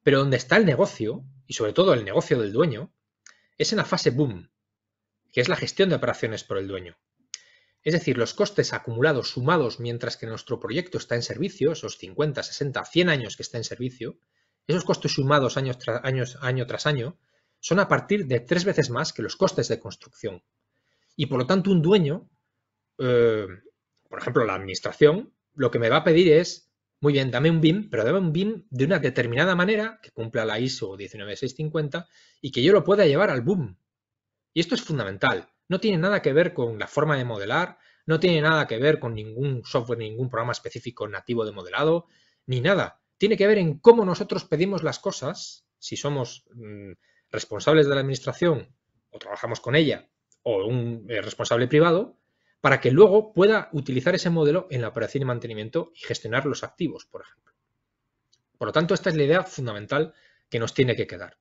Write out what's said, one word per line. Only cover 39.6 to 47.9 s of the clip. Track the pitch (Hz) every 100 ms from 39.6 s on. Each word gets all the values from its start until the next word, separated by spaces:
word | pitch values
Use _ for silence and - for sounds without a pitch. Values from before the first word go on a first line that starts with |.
software, | - 135 120 117
ningún | 107 110 127
programa | 117 120
específico | - - 120 123 - 107
nativo | 98 - 117
de | 107
modelado, | 101 90 98 151 170 _ _ _ _
ni | - 127
nada. | 143 190 104 _ _ _
Tiene | 208 220
que | 196
ver | 214
en | 170 151
cómo | 233 233
nosotros | 190 170 196 180
pedimos | - 151 190 196
las | 156 120
cosas, | 196 - 131 185 - - _ _
si | -
somos, | - 143 143 123 - _
mm, | 123 107 104 101 87 _ _ _
responsables | 107 - 104 143 156
de | 143